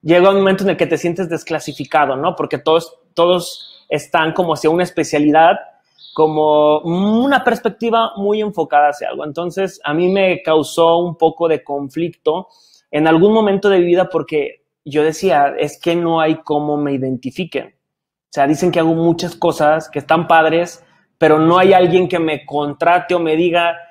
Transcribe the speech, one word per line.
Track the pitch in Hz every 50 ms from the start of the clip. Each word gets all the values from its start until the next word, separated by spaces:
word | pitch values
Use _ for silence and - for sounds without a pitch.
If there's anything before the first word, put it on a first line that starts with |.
| -
Llega | 156 170 180 180 196
un | 196
momento | 196 196 190 190 190 196
en | 196
el | 170
que | - 175
te | 151 165
sientes | 151 - 170 170 - 190
desclasificado, | 160 165 151 - - 165 151 - - 139 - 143 - - 151 143 135 135
¿no? | 131 147 180 185
Porque | - 151 131 - 131
todos, | - 160 160 170 165 - - _ _ _ _
todos | - 170 175 180 180 170 - - - - - - _ _ _
están | - 151 - - - 165 160 160
como | 160 - 180 165 156
hacia | 147 - 156
una | 160 175 180
especialidad, | 175 - - 151 - - 147 147 151 147 156 165 175 196 156 - - _ _ _ _ _ _ - - -
como | - 156 156 156 156 151 151 151 151 151 151 151 151
una | 156 165 170 180 196 208 214 226 247 277 285 254 -
perspectiva | 247 226 226 - 226 190 _ 233 233 220 233 226 220 -
muy | 196 196 202 208 214
enfocada | 214 208 - - 160 - 151 147 147 147
hacia | 143 - - -
algo. | 123 143 151
Entonces, | 151 143 165 170 175 165 190 196 185 - - -
a | 151 151
mí | 165 180
me | 180 190 196 190 185 175 143 -
causó | 165 160 156 147 - - - 165 165 170
un | 170 175 175 156
poco | _ 165 160 160 - 170
de | 165 156 139 _
conflicto | - 143 143 143 135 - 160 170 170 - _ _ 156 151 180 185 _ _ _ _ _ _ _ _ _
en | - 147 156
algún | 160 160 165 180 208 214
momento | 220 214 202 196 196 196 202
de | 196 185
mi | 175
vida | 175 175 180 185 180
porque | - 165 151 - 160 151 139 131 - _ _ _ _ _ _
yo | 147 139 151 151
decía, | 160 156 - - 190 170 147 143 139 139
"Es | - 151 147 - _
que | - 175 170
no | 175 170 165 165 160
hay | 160 160 160
cómo | 160 - - 151 147 151 151 147
me | 147 147 143 139
identifiquen". | 131 131 131 131 123 - 131 - - 185 165 - 135 123
O | - _ _ _ _ _ _ _ _ _ _ _ _
sea, | - 147 139
dicen | 139 156 - 190 180
que | 160 175
hago | 160 165 165
muchas | 165 165 170 165 170 185 170 -
cosas | - - 170 151 - 156 151 156 160 160 -
que | - 147
están | 135 - 165 170 170
padres, | 165 170 165 160 160 160 165 175 175 - - _ _ _ _ _ _ _
pero | _ 165 156 156 151
no | 156 165 175
hay | 180 185 190 190
alguien | 185 180 170 165 180 180
que | - - 170
me | 165 160 151 147 -
contrate | - 139 147 147 147 143 _ 165 170 175 180 175 - 180
o | 175
me | 170 160 156
diga | 160 175 175 165 175 170 170 165 - - -